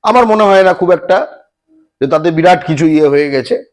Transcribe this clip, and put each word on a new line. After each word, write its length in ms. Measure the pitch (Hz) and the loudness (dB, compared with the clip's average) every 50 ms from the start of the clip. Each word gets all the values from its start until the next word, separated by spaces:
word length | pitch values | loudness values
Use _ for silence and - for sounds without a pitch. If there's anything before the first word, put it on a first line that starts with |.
| - | -2
আমার 220 | 214 226 247 240 | 0 2 2 2
মনে 180 | 220 214 214 214 | 2 2 0 2
হয় 200 | 196 196 190 190 | 2 2 4 2
না 100 | 185 175 | 2 0
খুব 180 | - 185 175 | 0 0 0
একটা 540 | 180 151 - - 185 190 - - - - _ _ _ _ _ _ _ _ _ _ _ _ | 0 -2 0 -2 -2 -2 -2 -6 -12 -20 _ _ _ _ _ _ _ _ _ _ _ _
যে 60 | 135 | -4
তাদের 260 | 135 160 156 156 170 160 | -2 -2 -2 -2 -2 -2
বিরাট 340 | 160 160 180 180 - - | 2 2 2 2 2 0
কিছু 180 | - 160 139 165 | -6 -4 -2 0
ইয়ে 220 | 160 156 151 151 | 0 2 2 0
হয়ে 240 | 143 139 143 147 143 | 0 0 0 -2 -2
গেছে। 320 | 139 135 127 - 247 262 - _ | -4 -6 -4 -4 -6 -8 -8 _